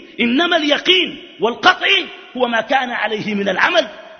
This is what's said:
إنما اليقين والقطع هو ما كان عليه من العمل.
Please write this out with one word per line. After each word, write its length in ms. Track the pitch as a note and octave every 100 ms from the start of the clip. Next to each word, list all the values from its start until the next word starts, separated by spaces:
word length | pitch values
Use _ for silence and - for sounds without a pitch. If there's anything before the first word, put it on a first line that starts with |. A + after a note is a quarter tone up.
| - -
إنما 380 | A#3+ C4 F4 F4
اليقين 680 | D4 C4+ - F#4 C4+ C#3+ - -
والقطع 460 | G#3+ A#3 F4+ F4+ F4+ G4 C4 - - B3
هو 100 | A#3+
ما 140 | A3+
كان 300 | A3 C4+ B3
عليه 440 | A3+ G#3+ A3 G#3 G#3
من 140 | G3
العمل. 380 | F3+ C#4+ E4+ A#3 - -